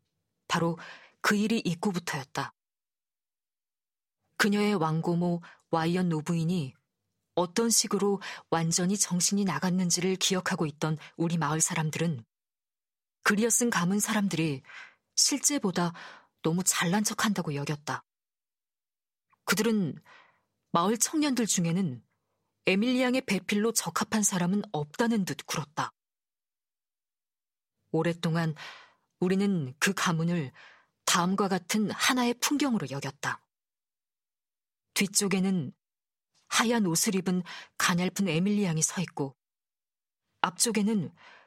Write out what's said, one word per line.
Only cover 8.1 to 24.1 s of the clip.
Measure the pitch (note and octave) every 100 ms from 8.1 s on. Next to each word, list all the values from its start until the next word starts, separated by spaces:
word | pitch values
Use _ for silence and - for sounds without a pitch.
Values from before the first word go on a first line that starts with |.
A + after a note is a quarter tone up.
| G3 - - -
완전히 | E3 E3 E3+ F3+ G3+
정신이 | - F3 - G3+
나갔는지를 | G3 D3 F#3 F3+ F3+ E3 F3+ F#3
기억하고 | - F#3 F3+ F3+ D#3+
있던 | D3 D#3 D#3 - -
우리 | E3 E3+
마을 | D3 D#3+
사람들은 | - E3+ D#3 - E3+ C3+ - _ _ _ _ _ _ _ _ _
글이어쓴 | - G#3 A3+ - A#3+
가문 | F3 F3 G3+
사람들이 | G#3 G#3+ G3+ E3 E3 C3+ - - - _ _
실제보다 | - - C#4 - C#4+ G3 F3 F3 E3+ - - _ _
너무 | D#3+ E3+
잘난 | F#3 - F3+ G3+
척한다고 | G#3 A3 A#3 F#3+ E3
여겼다. | C#3+ C#3+ D3+ - C3 - _ _ _ _ _ _ _ _ _ _ _ _ _
그들은 | - F3+ A3 A3 E3+ D3+ - - - _ _ _ _
마을 | E3+ F3+ A#3
청년들 | - D#4 D4 B3 A3
중에는 | - E3 E3+ F#3 B2 - _ _ _ _ _ -
에밀리 | F#3+ A#3+ B3+
양의 | B3+ C4
배필로 | - F#3+ - G#3 A3
적합한 | A3 - - G#3+